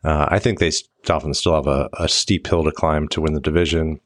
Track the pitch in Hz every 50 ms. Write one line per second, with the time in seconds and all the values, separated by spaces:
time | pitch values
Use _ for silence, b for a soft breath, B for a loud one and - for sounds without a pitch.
0 | - 85 78 73 76 - - 104 - 120 - - 90 82 78 - - _ _ _
1 | - - 82 78 - 76 71 - - 90 82 78 67 71 69 69 69 - - -
2 | 85 78 - - - - 101 87 - - 95 85 78 78 - - - 80 78 76
3 | 76 76 - - 78 78 76 76 73 78 76 85 87 76 82 82 78 78 78 71
4 | _